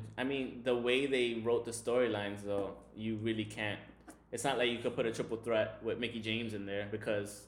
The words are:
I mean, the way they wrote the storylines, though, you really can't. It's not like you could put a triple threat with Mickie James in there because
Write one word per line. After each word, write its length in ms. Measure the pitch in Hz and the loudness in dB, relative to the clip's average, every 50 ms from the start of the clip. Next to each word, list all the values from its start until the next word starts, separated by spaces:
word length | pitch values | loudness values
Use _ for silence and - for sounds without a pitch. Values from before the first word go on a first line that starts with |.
| - - - 120 | -6 -8 -4 -2
I 60 | 127 | -2
mean, 380 | 135 139 135 131 113 - 120 117 | 0 0 -2 -2 -4 -6 -2 0
the 100 | 127 123 | 2 2
way 300 | 120 120 123 123 131 143 | 4 4 4 4 4 4
they 360 | 135 135 127 123 120 117 113 110 | 4 4 4 4 2 2 0 2
wrote 220 | 117 120 117 - | 2 2 2 2
the 60 | 117 | 0
storylines, 720 | 110 - - 120 117 127 123 113 107 104 101 101 101 101 101 | -4 -4 0 2 4 4 4 4 2 0 0 -2 -4 -4 -4
though, 300 | 101 101 101 98 92 - - - - - | -2 0 0 -2 -2 -6 -10 -14 -16 -10
you 220 | 107 110 110 110 107 | -6 -2 -2 -2 0
really 260 | 110 113 110 110 107 | 0 0 0 0 -2
can't. 360 | 107 - 117 107 104 98 - - - - - - - - - - - | -2 -4 -2 -2 -2 -2 -4 -8 -14 -18 -20 -20 -20 -20 -20 -12 -10
It's 140 | - 117 - | -6 -2 0
not 120 | 139 131 117 | 0 2 4
like 120 | 123 120 | 2 2
you 60 | 120 113 | 2 0
could 180 | - 123 117 | -2 -2 0
put 100 | 131 120 | 2 0
a 60 | 113 | 0
triple 240 | 113 - 113 104 113 | 0 0 -2 -2 -4
threat 440 | 110 - 117 113 110 104 107 - - 110 | -4 0 2 2 4 2 2 -2 -4 -4
with 160 | 113 95 113 | -2 -2 -2
Mickie 220 | 120 113 - 113 | -2 -4 -4 -4
James 320 | 107 110 110 117 117 110 107 | -2 -2 0 0 -2 -4 -4
in 120 | 101 98 | -6 -4
there 220 | 98 98 101 104 101 | -4 -4 -4 -2 -2
because 540 | 110 107 107 113 107 104 101 104 - - - | -4 -4 -2 0 0 0 -2 -4 -8 -12 -16